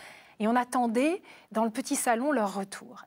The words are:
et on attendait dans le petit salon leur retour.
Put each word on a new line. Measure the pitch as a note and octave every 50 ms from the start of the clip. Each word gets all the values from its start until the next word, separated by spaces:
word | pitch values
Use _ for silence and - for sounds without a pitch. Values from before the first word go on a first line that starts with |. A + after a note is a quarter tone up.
| - - - - - - - -
et | G#3
on | A3 A#3+
attendait | B3 A#3+ B3 - B3+ B3 A#3 G#3+ B3 C4+ D#4 F4+ G#4 - - - - - -
dans | F#3+ - A3+
le | A3+
petit | A3 C4 B3+ - C#4+
salon | - - B3 A#3 A3+ B3+ D4+
leur | D4 A#3+ G#3 G3 F#3+
retour. | G3+ G3 G3 - - - - B3 - -